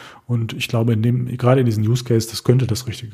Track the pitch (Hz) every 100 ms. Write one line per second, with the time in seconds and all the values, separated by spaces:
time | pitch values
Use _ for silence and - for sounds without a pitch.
0 | - - - 117 113 - - 117 117 110
1 | 120 123 123 123 123 135 120 107 107 123
2 | - 113 113 - - 127 120 107 - -
3 | 110